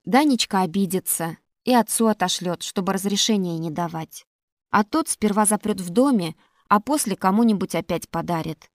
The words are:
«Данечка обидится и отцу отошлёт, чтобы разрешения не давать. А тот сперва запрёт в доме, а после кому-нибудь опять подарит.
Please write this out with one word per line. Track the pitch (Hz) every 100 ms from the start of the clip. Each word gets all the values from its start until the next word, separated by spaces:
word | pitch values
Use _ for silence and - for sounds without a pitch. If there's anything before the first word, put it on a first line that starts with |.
«Данечка | - 254 302 240 - 196
обидится | 180 190 185 180 - - 165 160 _ _
и | -
отцу | 247 208 - 226
отошлёт, | 214 180 - 180 170
чтобы | - 202 185
разрешения | 190 196 202 - 208 180 165
не | 165
давать. | 160 170 165 160 - _ _ _ _ -
А | 202
тот | 208 320 320
сперва | - 214 202 190
запрёт | 208 208 196
в | 175
доме, | 190 277 220 160 - _ _ -
а | 208
после | 254 302 202 190
кому-нибудь | 190 208 233 190 190
опять | 165 - 165 -
подарит. | 165 160 165 160 151 _